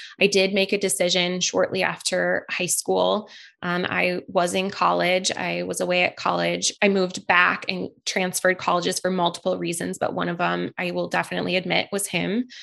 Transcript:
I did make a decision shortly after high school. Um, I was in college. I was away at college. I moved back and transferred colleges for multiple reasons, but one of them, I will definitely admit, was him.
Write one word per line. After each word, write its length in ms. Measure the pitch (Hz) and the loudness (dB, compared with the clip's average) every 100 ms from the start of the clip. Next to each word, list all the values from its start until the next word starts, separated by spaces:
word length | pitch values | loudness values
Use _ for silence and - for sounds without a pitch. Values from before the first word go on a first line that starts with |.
| - - | -16 2
I 60 | 196 | 4
did 260 | 196 190 | 4 4
make 180 | 196 196 | 2 2
a 60 | 202 | 0
decision 640 | 196 - 180 180 175 185 | 0 0 2 2 0 0
shortly 420 | 180 180 180 190 | 0 2 2 2
after 600 | 180 165 - 180 180 185 - | 0 -2 -2 -2 0 -2 -4
high 160 | - 180 | -4 -2
school. 600 | - - 190 180 202 214 - - _ | -2 0 2 2 0 -2 -14 -20 _
Um, 240 | 175 175 - | -4 -2 -2
I 320 | 180 180 180 - | 0 0 -2 -2
was 260 | 185 175 | 0 0
in 160 | 190 190 | 0 -2
college. 600 | - 180 175 175 185 196 | 0 2 2 2 0 0
I 300 | - 180 175 | -2 -4 -4
was 180 | 180 175 | -4 -2
away 220 | 180 180 | 0 2
at 120 | 180 - | 2 0
college. 580 | - 175 175 175 190 - | -2 0 0 0 -2 2
I 60 | 208 | 2
moved 400 | 196 185 - - | 4 0 -2 2
back 380 | 180 180 190 - | 4 4 2 -4
and 220 | 185 190 - - | -6 -8 -8 -6
transferred 520 | 196 185 180 185 185 | -2 -2 0 0 2
colleges 420 | - 175 175 180 | 0 0 0 -2
for 120 | 185 | 0
multiple 460 | 185 170 170 185 180 | 2 0 0 -2 -2
reasons, 400 | 170 170 180 190 | -2 -4 -4 -2
but 160 | - | -2
one 160 | 180 175 | -2 -2
of 80 | 175 | 0
them, 340 | 175 175 180 - | 0 0 -4 -6
I 140 | 180 | -4
will 180 | 180 175 | -4 -2
definitely 480 | 175 170 180 - 180 | -2 -2 -4 -2 0
admit, 320 | 180 175 - | 0 0 0
was 160 | 196 - | -4 -2
him. 380 | 226 175 214 254 - | -2 0 -2 -4 -10